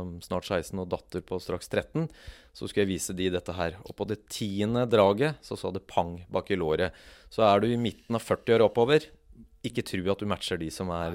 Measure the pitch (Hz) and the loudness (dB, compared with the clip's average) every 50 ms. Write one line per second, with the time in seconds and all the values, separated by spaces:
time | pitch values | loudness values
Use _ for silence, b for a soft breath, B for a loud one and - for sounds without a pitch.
0 | 90 90 87 87 - - 95 90 - - 101 87 78 - - 95 92 87 90 - | -6 -8 -10 -12 -8 -6 -6 -4 -2 -2 -2 -2 -2 -4 -6 -8 -4 -4 -6 -6
1 | - _ - 90 - - 92 90 - - 87 87 - - - 101 - - - 156 | -6 _ -10 -10 -6 -6 -8 -8 -6 -6 -6 -6 -6 -4 -4 -4 -4 -2 -4 -4
2 | 165 151 B B B B B B B B B - 113 104 - 104 101 95 92 82 | -4 -4 B B B B B B B B B -12 -12 -4 0 0 0 0 0 -2
3 | - - 92 90 92 92 87 90 - - 87 92 87 82 82 95 - - - - | -4 -6 -4 -2 0 0 0 0 -2 -4 -4 -2 -2 -2 -2 -6 -12 -14 -8 -6
4 | 101 101 104 - - - - - 113 101 98 101 104 110 120 123 127 117 117 107 | -6 -4 -6 -8 -8 -12 -8 -6 -4 -2 0 0 0 0 2 0 2 4 6 8
5 | 98 98 101 107 139 156 143 - - - 110 - - 95 92 95 - - - - | 8 8 6 4 0 -2 -2 -6 -10 -12 -10 -8 -6 -6 -6 -8 -10 -2 -2 -2
6 | 85 87 87 90 90 98 - 95 - - 98 92 82 78 78 80 90 92 B B | 0 0 -4 -10 -12 -6 -4 -4 -2 0 -2 0 2 0 2 0 0 -2 B B
7 | B B B B B B - - 110 104 101 101 107 117 120 120 120 104 - - | B B B B B B 0 4 6 6 6 6 4 2 0 0 -2 -2 -4 -6
8 | _ - 117 110 - - 104 - - - 113 113 110 101 - 120 117 127 151 156 | _ -4 -4 -4 0 0 -2 0 4 4 6 6 6 6 6 4 4 4 4 2
9 | - - - _ _ - - - - - _ _ - 113 - 117 - - - 95 | 2 -2 -10 _ _ -20 -20 -20 -20 -20 _ _ -8 -4 -4 -4 -4 -4 -6 -2
10 | 87 95 98 - 107 104 92 85 - - 92 85 82 78 - - 92 90 85 85 | 0 0 -2 -2 -2 -4 -4 -4 -2 -4 -4 -4 -4 -6 -6 -6 -6 -4 -4 -4
11 | 85 85 | -4 -4